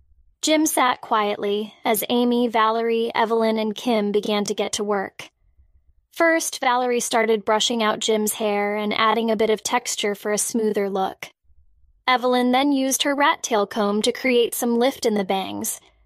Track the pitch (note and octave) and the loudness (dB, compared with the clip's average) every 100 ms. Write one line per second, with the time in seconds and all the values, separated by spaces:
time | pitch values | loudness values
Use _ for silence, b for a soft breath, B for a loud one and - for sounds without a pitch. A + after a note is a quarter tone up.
0 | _ _ _ _ - D#4 D#4 - B3+ - | _ _ _ _ 0 2 2 2 2 0
1 | - A3 G#3 G#3 G3+ G3+ G#3+ - B3+ G#3+ | -2 -2 0 -2 -2 -4 -6 -6 -2 -2
2 | - A#3+ B3 A#3+ B3 A3 A3 A3+ A#3 A3+ | 0 0 2 2 2 2 2 2 0 0
3 | A3+ - A3 A3+ A3 A3 A3 G#3 B3 A3 | 0 0 0 2 2 0 -2 -4 -2 0
4 | G#3 G3+ G3+ G#3 G3+ G#3+ G3+ - G#3 G3+ | 2 0 0 -2 -2 -4 -4 -4 -2 -2
5 | F#3+ - - _ _ _ _ _ _ _ | -4 -10 -20 _ _ _ _ _ _ _
6 | _ - E4 E4 - - C4 B3 B3 A#3+ | _ 0 2 2 0 -4 -2 0 0 -2
7 | - A#3 A3 A3 G#3 G#3+ - A#3 G#3+ A3 | 0 0 2 0 2 0 2 0 0 0
8 | A3+ A3 G#3+ - G#3+ G3+ G3+ G#3 G#3+ - | 0 0 0 -2 -2 0 -2 -2 -2 0
9 | A3 A3 A3+ G#3+ A3 G#3+ - B3 B3 - | 2 2 0 2 2 0 0 -2 -2 -4
10 | G#3 G3+ G#3+ G#3 - A#3 A3 G#3+ G3 F#3+ | -4 -4 -4 -2 -2 -2 0 0 -2 -2
11 | F#3+ - - - _ - _ _ _ _ | -4 -6 -16 -18 _ -20 _ _ _ _
12 | - B3 B3 B3 B3 B3+ C#4+ C4+ C4 C4 | 0 2 2 2 2 2 2 0 0 0
13 | C#4+ C#4 C#4+ - - G#3 - A#3+ G3+ G#3 | -2 2 2 0 0 0 0 0 0 0
14 | A#3+ A#3 C4 A#3+ A#3 - A#3+ A#3 B3+ C4+ | -2 -2 2 2 2 0 -2 2 2 0
15 | A#3 G#3 F#3 F#3+ G3 G3+ A3+ - b b | 0 0 0 -4 -4 -8 -8 -10 b b